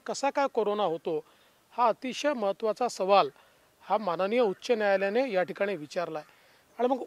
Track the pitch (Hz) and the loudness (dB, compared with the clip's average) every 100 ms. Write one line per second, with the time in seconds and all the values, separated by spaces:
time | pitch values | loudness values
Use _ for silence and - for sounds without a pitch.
0 | - 208 277 285 269 - 208 208 196 160 | -6 -4 -2 0 0 0 0 0 0 -2
1 | 185 156 - _ _ _ _ - 240 196 | -4 -4 -6 _ _ _ _ 0 2 2
2 | 262 - 285 262 202 196 220 208 240 - | -4 -4 -2 0 -2 -2 -4 -2 -4 -2
3 | 190 196 147 - _ _ _ _ - 208 | 4 4 4 -2 _ _ _ _ -4 -2
4 | 202 165 190 240 233 185 - 226 208 196 | 0 -2 0 2 2 0 -2 0 2 2
5 | 196 214 269 185 180 196 202 185 147 185 | 2 0 0 0 -2 -2 -4 -4 -6 -6
6 | 170 156 - _ _ _ _ - 247 262 | -6 -8 -12 _ _ _ _ -2 0 0